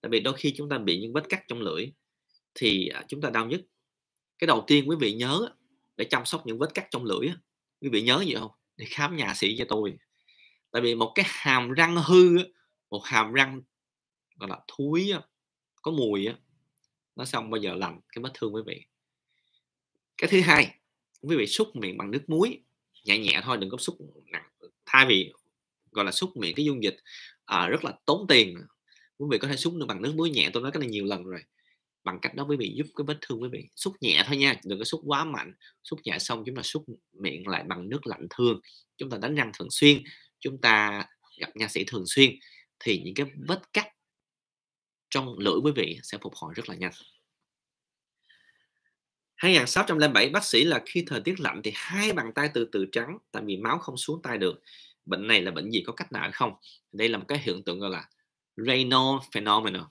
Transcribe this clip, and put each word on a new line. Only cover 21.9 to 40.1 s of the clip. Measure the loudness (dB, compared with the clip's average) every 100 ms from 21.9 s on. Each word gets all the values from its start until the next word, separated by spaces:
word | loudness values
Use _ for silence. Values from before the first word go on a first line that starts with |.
| -6
bằng | -4
nước | -6 0
muối | 2 2 0 _ _ _ -10
nhẹ | 0 2
nhẹ | 2 0
thôi, | 0 -4
đừng | -4
có | -6
súc | -8 -8 -20 -20
nặng. | _ -14 -14 _ -20 _
Thay | 2 6
vì, | 6 4 2 -10 _ _ _ _ _
gọi | -2
là, | -2
súc | -2 -4 -4
miệng | -4
cái | 0
dung | -2 0
dịch, | -2 -4 -20 -20 -20 _
à, | -2 0 2
rất | 0
là | -4 -4
tốn | 0 0 6
tiền, | 6 6 -2 -18 _ _ _ _ _
quý | -2
vị | 0
có | 0
thể |
súc | -2 -2
nước | -4
bằng | -6 -4
nước | -4
muối | -2 -2
nhẹ. | -2 -2
Tôi | -4
nói | -4
cái | -6
này | -6
nhiều | -4
lần | -4 -6
rồi. | -8 -14 -16 _ _ _ _ _
Bằng | -10 -6
cách | -8
đó | -6 -4
quý | -4
vị | -4
giúp | -6 -8
cái | -6 -6
vết | -6
thương | -8 -8
quý | -8
vị | -10 -14
súc | -8 -8 -4
nhẹ | 2 4 4
thôi | 4
nha, | 2 2
đừng | -6 -6
có |
súc | -4 -6
quá | -2 -2
mạnh. | -2 -8 -10 -16 -20 _
Súc | -14 -10
nhẹ | -6 -6
xong | -6 -6
chúng | -8
ta | -8
súc | -6 -8 -10 -20 _
miệng | -8 -8 -8 -6
lại | -6
bằng | -6 -8 -6
nước | -8 -8
lạnh | -10 -10
thường, | 2 2 2 _ -20 _ -14
chúng | -10
ta | -6
đánh | -2
răng | -2 -2 -6
thường | -6
xuyên, | 6 6 6 0